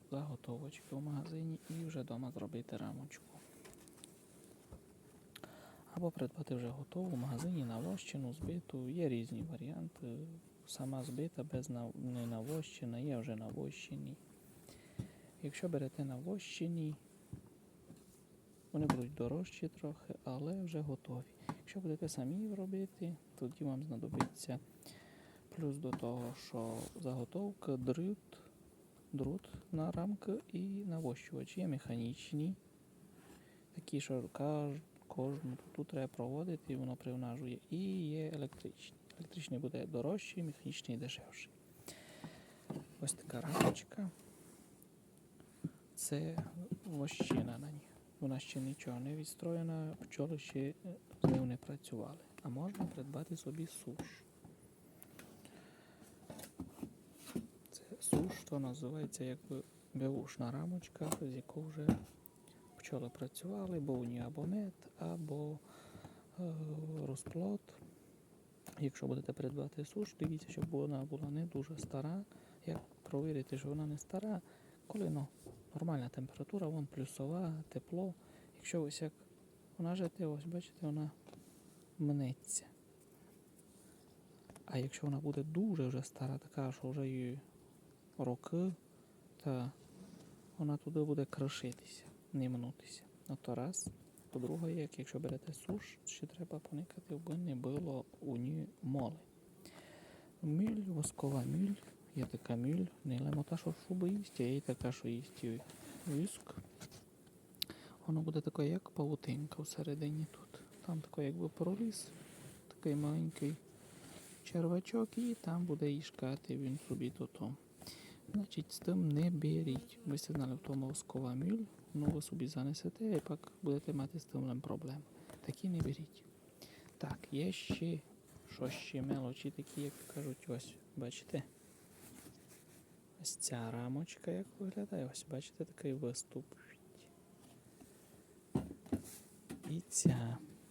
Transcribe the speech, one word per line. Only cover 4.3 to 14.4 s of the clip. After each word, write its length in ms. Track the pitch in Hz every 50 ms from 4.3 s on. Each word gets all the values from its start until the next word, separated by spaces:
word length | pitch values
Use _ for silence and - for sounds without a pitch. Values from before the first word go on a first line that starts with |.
| - - - - - - - - - - - - - - - - - - - - - - - - - - - - - - - - -
Або 160 | 170 175 165
придбати 460 | - - 127 - - 165 147 - 135
вже 120 | 120 120 120
готову 420 | 131 139 139 - - 175 185 180
в 60 | 160
магазині, 480 | 123 120 139 123 117 156 175 180 156 131
навощену, 680 | 117 113 113 143 175 202 185 - - - 143 131 123 135
збиту. 540 | - - - 170 175 - - - 131 127 127
Є 200 | 151 175 170 139
різні 340 | 127 117 113 - 117 113
варіанти. 840 | - 160 165 - 117 135 160 - 165 165 - - - 120 120 147 156 165 160 165 - - - - -
Сама 380 | - - - 135 135 135 131 127
збита, 400 | - 123 131 156 170 - 147 127
без 260 | 151 - 127 131 -
нав-, 220 | 123 120 120 117 -
не 320 | - - 127 123 120 117
навощена, 720 | 117 117 110 113 139 156 160 151 - - - 127 117 117 120
є 200 | 135 147 135 117
вже 180 | 113 143 110
навощені. 800 | 110 110 110 117 - 139 139 143 - - - 143 143 139 135 139 - - - - -